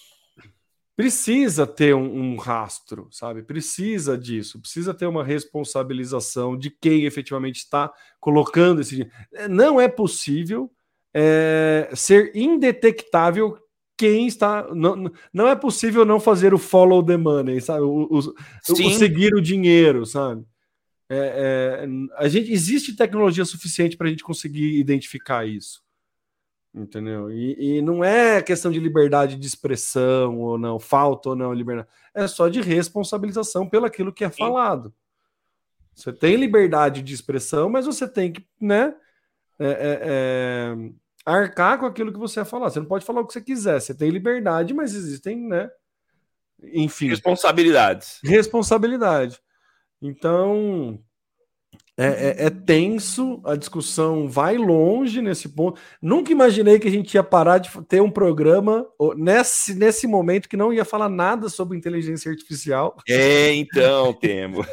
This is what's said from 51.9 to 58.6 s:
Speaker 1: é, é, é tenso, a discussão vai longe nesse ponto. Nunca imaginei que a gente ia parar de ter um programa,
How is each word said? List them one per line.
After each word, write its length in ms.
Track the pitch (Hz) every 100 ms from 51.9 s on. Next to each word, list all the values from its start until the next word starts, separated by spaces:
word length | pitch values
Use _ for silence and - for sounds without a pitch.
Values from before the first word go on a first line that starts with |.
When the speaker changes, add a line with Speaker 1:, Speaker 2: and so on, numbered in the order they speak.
| -
Speaker 1:
é, 100 | 127
é, 400 | 123 139 - 151
é 40 |
tenso, 880 | - - 160 180 220 196 - 262 240
a 140 | - 147
discussão 720 | 139 170 147 - 160 160 143
vai 300 | 127 156 240
longe 640 | 220 160 160 226 269 226
nesse 260 | 220 175 -
ponto. 320 | 143 170 - - _
Nunca 300 | 156 277 294
imaginei 480 | 320 254 208 208 214
que 100 | 214
a 20 |
gente 240 | 202 196
ia 80 | 202
parar 340 | 190 180 165 185
de 140 | 185 180
ter 180 | 165 185
um 80 | 208
programa, 760 | 208 190 156 151 180